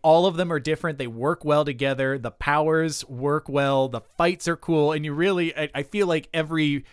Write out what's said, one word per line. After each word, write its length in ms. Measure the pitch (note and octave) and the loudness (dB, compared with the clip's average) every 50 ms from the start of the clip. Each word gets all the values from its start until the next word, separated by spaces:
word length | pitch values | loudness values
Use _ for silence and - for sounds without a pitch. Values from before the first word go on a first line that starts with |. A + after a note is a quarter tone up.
| - | 4
all 220 | D#3+ D#3+ E3+ F3 | 6 6 6 6
of 80 | G3 E3+ | 4 2
them 140 | E3 F#3 E3+ | 0 -2 -2
are 80 | E3 D3 | -2 -2
different. 400 | B2+ D3+ D#3 D3 - E3 D3+ C#3 | -2 -2 -2 -2 -2 -4 -4 -6
They 80 | C3 | -8
work 360 | A#2+ A2+ A2+ B2 D3+ E3+ - - | -8 -6 -4 -2 -2 -2 -2 0
well 200 | D3 D3 D3+ D3+ | 0 2 2 2
together. 520 | D3 C3+ A#2 C#3 C3+ C3+ C3 C3+ C3 C3+ C3+ | 0 -2 -2 -2 -2 0 0 -2 -2 -2 -4
The 100 | A#2 A#2 | -6 -8
powers 720 | - - - C#3+ D3 D3+ D3+ D#3+ D#3+ D#3+ D#3+ D#3+ C#3 - - | -10 -6 -2 0 2 2 2 2 2 2 0 0 -4 -6 -10
work 400 | - C3 B2 C3 C#3+ D3 D#3 - - | -10 -8 -4 -2 -2 -2 -2 -4 -2
well. 380 | C3+ C#3+ C#3 C#3 C#3 C3+ C3+ | 0 0 2 2 2 2 0
The 140 | C3+ B2 A2+ | 0 -4 -8
fights 460 | - _ _ - E3+ F3 F#3 - - | -12 _ _ 0 0 0 0 0 -2
are 100 | E3+ E3 | -4 -4
cool. 340 | - - - E3 D#3 D3 D3 | -2 -2 0 2 2 2 2
And 120 | D#3 D#3+ D3+ | 0 -2 -4
you 80 | D3+ C#3+ | -4 -2
really, 420 | D3+ E3+ G3 F#3+ F3+ E3+ E3 - | 0 0 2 2 0 0 -2 -2
I, 120 | D3+ D3+ D3 - | -4 -6 -4 -4
I 100 | C#3 C#3 | -6 -6
feel 220 | - - G3+ G3+ | -2 -2 0 0
like 240 | F3+ E3 D#3 - - - | 2 0 -2 -2 -4 -4
every 520 | E3 D#3+ D3+ D#3+ D#3+ D#3 D3 C#3+ C#3 - - | -4 -2 -2 0 0 2 2 0 -2 -6 -10